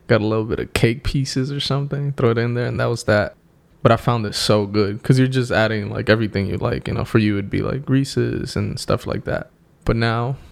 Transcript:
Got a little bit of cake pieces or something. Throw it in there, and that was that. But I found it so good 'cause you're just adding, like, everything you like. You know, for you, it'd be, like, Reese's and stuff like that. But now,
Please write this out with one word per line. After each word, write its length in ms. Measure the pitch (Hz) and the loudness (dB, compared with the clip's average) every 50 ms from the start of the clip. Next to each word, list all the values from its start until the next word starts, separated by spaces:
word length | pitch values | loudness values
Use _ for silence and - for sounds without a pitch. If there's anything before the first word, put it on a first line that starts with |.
| _ | _
Got 140 | - 120 107 | 2 2 2
a 60 | 104 | 2
little 180 | 110 110 110 110 | 2 0 0 -2
bit 160 | 113 82 - | -2 -4 -4
of 120 | - - - | -4 -4 -2
cake 280 | - 123 117 120 139 | 2 2 2 2 2
pieces 480 | - - - 143 131 - - 131 131 143 | -2 -2 0 0 -2 -2 -2 -2 -2 -2
or 100 | 143 143 | -4 -4
something. 520 | - - 135 139 143 143 143 139 143 143 | -4 -2 -2 -2 -2 -4 -4 -4 -4 -4
Throw 180 | 139 - 135 117 | -2 2 2 2
it 80 | 113 117 | 4 2
in 160 | 117 120 120 | 0 0 0
there, 120 | 120 123 | -2 -2
and 120 | 120 117 120 | -2 -2 0
that 80 | 120 | 0
was 180 | 120 117 117 - | 0 0 -2 0
that. 300 | - 107 104 101 - - _ _ _ _ _ _ _ _ _ | 2 2 2 2 0 -4 _ _ _ _ _ _ _ _ _
But 100 | - 113 | 4 4
I 40 | 113 | 4
found 280 | - - 135 120 117 104 | 4 2 0 0 0 -2
it 80 | 104 - | -4 -4
so 320 | - - - 107 107 101 | -2 0 2 2 2 2
good 360 | 98 101 107 101 98 104 113 | 0 2 0 0 0 -2 -2
'cause 160 | - - 131 131 | 2 4 4 4
you're 100 | 131 131 | 4 2
just 220 | 131 131 120 117 | 2 0 0 2
adding, 400 | - 110 110 110 110 104 101 101 | 2 2 2 2 0 -2 -4 -4
like, 180 | 110 110 110 - | -6 -2 2 2
everything 380 | 110 113 113 101 - 98 98 | 2 2 2 0 -2 -2 -2
you 100 | 95 - | -2 -2
like. 320 | - - 117 - 127 - - | -2 -2 -2 -2 -2 -4 -4
You 60 | 113 | -4
know, 100 | 110 - | -4 -2
for 140 | - - 113 | 0 2 2
you, 160 | 107 104 101 | 4 2 0
it'd 160 | 101 101 101 | 0 -2 -4
be, 100 | - 98 | -4 -2
like, 260 | 101 101 127 131 143 - | -2 -2 -4 -4 -2 0
Reese's 680 | 131 135 139 139 - 123 120 117 - - - - - | 0 0 0 0 -2 -2 -2 -2 -2 -4 -6 -4 -4
and 220 | - 104 104 - - | -4 -4 -4 -6 -6
stuff 280 | - - - 113 - | -2 -2 -2 -2 -2
like 180 | - - - - | -4 -6 -6 -4
that. 260 | - - - - - _ _ _ _ _ _ - | -4 -6 -6 -6 -10 _ _ _ _ _ _ -2
But 120 | - 123 | -2 0
now, 400 | 113 117 113 113 117 120 127 135 - - - | 0 0 0 0 -2 -2 -4 -6 -8 -10 -14